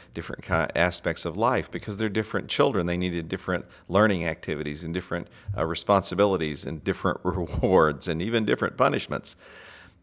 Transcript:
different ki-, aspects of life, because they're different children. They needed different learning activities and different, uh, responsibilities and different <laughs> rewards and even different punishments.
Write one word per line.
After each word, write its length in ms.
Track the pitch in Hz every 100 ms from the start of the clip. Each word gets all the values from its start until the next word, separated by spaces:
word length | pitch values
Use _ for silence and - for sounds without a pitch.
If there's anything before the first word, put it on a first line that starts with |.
| -
different 300 | 82 - -
ki-, 360 | - 82 78 -
aspects 460 | 90 - 87 80 85
of 100 | 90
life, 340 | 120 110 78
because 260 | 90 - 98
they're 120 | 110
different 380 | 110 107 104 104
children. 380 | - 139 104 87
They 120 | 87
needed 300 | 90 85 80
different 380 | 92 - 90 - - -
learning 380 | 95 107 90 82
activities 580 | 82 - 73 73 73
and 100 | 82
different, 340 | 87 - 87 - - - 98
uh, 80 | 80
responsibilities 1000 | 82 - 98 - 90 104 92 78 71 -
and 180 | 80
different 360 | 98 - 90 -
<laughs> 20 |
rewards 840 | 87 90 82 - 104 90 78 73 -
and 140 | 82
even 240 | 104 117 110
different 320 | 123 - -
punishments. 580 | 139 135 - - - - - - - - - _